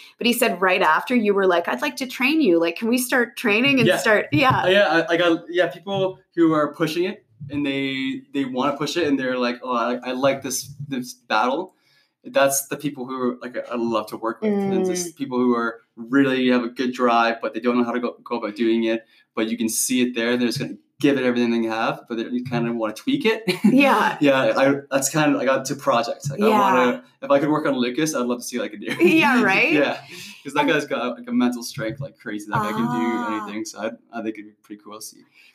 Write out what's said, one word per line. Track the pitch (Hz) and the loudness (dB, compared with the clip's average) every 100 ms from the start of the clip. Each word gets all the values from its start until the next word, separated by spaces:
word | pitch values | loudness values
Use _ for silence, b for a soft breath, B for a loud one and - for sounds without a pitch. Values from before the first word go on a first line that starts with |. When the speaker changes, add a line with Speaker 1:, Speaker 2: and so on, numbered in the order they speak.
| B B | B B
Speaker 1:
But | 226 | 0
he | |
said | 233 240 185 | 2 0 2
right | 185 190 | 2 2
after | 170 160 - 247 | 4 2 2 0
you | 208 196 | 2 2
were | 190 | 4
like, | 170 170 | 2 2
"I'd | 247 | -2
like | - - | -4 -6
to | 262 | -8
train | - 262 320 | -2 0 2
you. | 247 165 | 4 4
Like, | 165 165 | 2 -2
can | 226 | 0
we | 247 | 0
start | 247 269 233 - | 2 0 0 -2
training | 240 208 269 269 | 0 2 4 4
and | 220 | 4
Speaker 2:
Yeah. | 220 | 2
Speaker 1:
start?" | 226 208 - | 2 2 2
Yeah. | - 254 196 | 2 2 2
Speaker 2:
Uh, | 175 | 4
yeah. | 196 196 165 160 | 4 4 2 2
I, | |
I | 170 | 2
got, | 175 165 160 | 2 0 0
yeah, | 175 170 | -2 -2
people | 175 196 196 190 185 _ - | -2 -6 -2 -2 -4 _ 2
who | 165 | 4
are | 156 151 | 4 0
pushing | - 160 170 | -2 -2 -2
it | 185 214 _ - 143 | -4 -4 _ -20 -10
and | 147 | -6
they, | 143 135 135 135 131 131 - | -4 -2 -4 -4 -6 -8 -6
they | 139 131 | -4 -4
wanna | 127 139 143 | -2 -2 -2
push | 147 175 | -4 -2
it | 151 | 2
and | 139 | 2
they're | 127 127 | 0 0
like, | 123 123 | -2 -4
"Oh, | 127 120 | -4 -2
I, | 117 123 127 | 0 -2 -4
I | |
like | 127 139 135 | 0 0 0
this, | 139 120 - - 143 | -4 -8 -8 -12 -10
this | 131 123 | -8 -8
battle." | - - 107 120 143 185 _ _ _ _ _ | -12 -4 -2 0 -2 -6 _ _ _ _ _
That's | 127 123 139 139 - | -4 2 2 2 -4
the | 143 | -6
people | 147 139 123 | -6 -6 -8
who | 131 | -4
are, | 123 123 | -2 -2
like, | 123 117 - | -8 -10 -8
I | 120 | -4
love | 117 110 107 | -2 -2 -4
to | 110 | -6
work | 113 113 | -6 -4
with. | 214 | -2
And | 202 196 | 0 0
it's | 190 185 | 0 0
just | 175 175 | -2 -6
Speaker 1:
Mm. | 156 | -8
Speaker 2:
people | 135 123 | -4 0
who | 123 120 | 2 2
are | 117 - _ - | 0 -6 _ -16
really | 113 139 135 131 127 | 0 4 4 4 2
have | 123 | 2
a | 117 | 0
good | - 127 | -4 -4
drive, | 123 123 117 113 113 | 0 2 4 2 0
but | 113 | -6
they | 110 | -4
don't | 120 120 | 0 0
know | |
how | 120 | 0
to | 123 | -2
go, | 120 - | -4 -8
go | - 120 | -8 -6
about | 110 104 | -6 -2
doing | 113 113 113 | 2 2 2
it. | 117 - b b - | -2 -6 b b -6
But | 113 | -4
you | 117 | -2
can | 110 | -2
see | - - 127 | -2 0 2
it | 123 120 | 0 0
there. | 117 123 | 0 0
They're | 120 | 0
just | 113 | -2
gonna | 123 - _ - | -6 -10 _ -2
give | 147 131 | 2 2
it | 127 | 2
everything | 120 120 117 | 2 2 0
they | 113 | 0
have, | 110 123 147 - | -2 -2 -4 -6
but | 113 | -8
they, | |
you | 110 123 | -4 -6
kinda | - 120 117 | -4 -4 -2
wanna | 117 110 | -2 -4
tweak | 107 - 139 214 | -6 -2 0 0
it. | 220 190 - | 0 -2 2
<laughs> | 208 | 4
Speaker 1:
Yeah. | 254 277 214 196 - | 6 6 4 2 2
Speaker 2:
Yeah, | 143 135 117 117 | 2 4 4 4
I, | 139 139 - | 2 2 0
that's | 139 143 | -2 0
kind | 156 147 139 | 2 2 2
of, | |
I | 131 | 2
got | 131 127 | 0 -2
to | 139 | -4
projects. | - 120 - - 143 | 0 0 0 -6 -4
Like, | 196 | 2
I | 214 | 4
Speaker 1:
Yeah. | 214 | 4
Speaker 2:
wanna, | 196 185 123 175 b b | 4 4 2 0 b b
if | - | 2
I | 139 | 2
could | 147 | 4
work | 151 151 | 2 0
on | 127 | 0
Lucas, | 120 127 156 139 | 0 0 -2 -2
I'd | 123 | -2
love | 123 | -4
to | |
see | - 120 | -6 -6
what | 107 | -8
I | |
could | - | -8
do. | - - | -8 2
<laughs> | 339 | 4
Speaker 1:
Yeah, | 320 294 254 | 4 4 4
right? | 202 190 254 | 4 2 2
Speaker 2:
Yeah. | 302 127 - - B B B | 2 2 -2 -10 B B B
'Cause | 143 | -8
that | 135 | -2
Speaker 1:
And | 180 | 2
Speaker 2:
guy's | 151 - | 0 0
got, | 127 123 123 | -4 -4 -8
like, | - | -4
a | |
mental | 123 123 123 | 0 0 0
strength, | 120 - 110 110 | -8 -8 -8 -8
like, | - - | -12 -12
crazy. | 117 107 104 | -10 -10 -4
That | - | -4
guy | 208 | -2
can | 214 | -2
do | 117 | -4
Speaker 1:
Ah. | - 240 - 233 214 | -2 -2 -4 -4 -8
Speaker 2:
anything. | 208 104 107 | -8 -10 -10
So | 101 | -8
I, | 107 120 _ 117 | -8 -8 _ -12
I | |
think | 110 110 | -10 -10
it'd | 104 | -14
be | 107 | -20
pretty | - 104 | -20 -20
cool | 107 107 | -18 -18
to | - | -18
see. | - _ b b | -20 _ b b